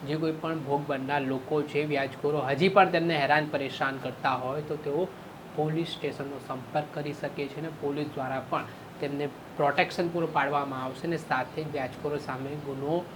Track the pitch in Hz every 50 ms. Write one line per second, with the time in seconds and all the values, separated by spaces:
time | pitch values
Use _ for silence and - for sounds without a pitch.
0 | 156 139 151 156 160 160 156 156 - 160 165 156 135 139 143 143 147 143 143 135
1 | 135 135 143 143 135 131 135 131 - - 156 151 143 147 - 147 151 151 143 139
2 | 139 131 135 - - 147 147 151 127 131 143 131 175 190 - 202 190 180 175 170
3 | 170 170 165 147 139 135 147 156 151 151 156 143 139 131 131 - 147 135 135 131
4 | 127 127 123 - - 139 131 123 127 127 135 151 151 151 151 151 - 143 143 160
5 | 185 190 - - - - - - - - - 151 151 156 156 165 165 160 - -
6 | - 143 127 - 143 139 143 127 127 - 135 131 127 - - 151 147 - - 156
7 | 147 147 143 - - 139 - 147 143 139 - 151 156 160 151 - - 143 139 151
8 | 151 151 - 147 131 131 131 131 123 - 165 147 113 - - - - - - -
9 | 151 143 143 143 147 139 - - - - - - 147 143 117 - 180 175 - -
10 | 175 170 170 175 165 156 - 147 139 143 147 143 139 139 135 131 127 131 131 -
11 | - 170 170 156 160 - 147 127 127 - - 156 156 151 151 143 131 120 - -
12 | - 147 147 139 - - 131 127 135 139 147 151 143 139 135 135 139 147 160 175
13 | 175 - -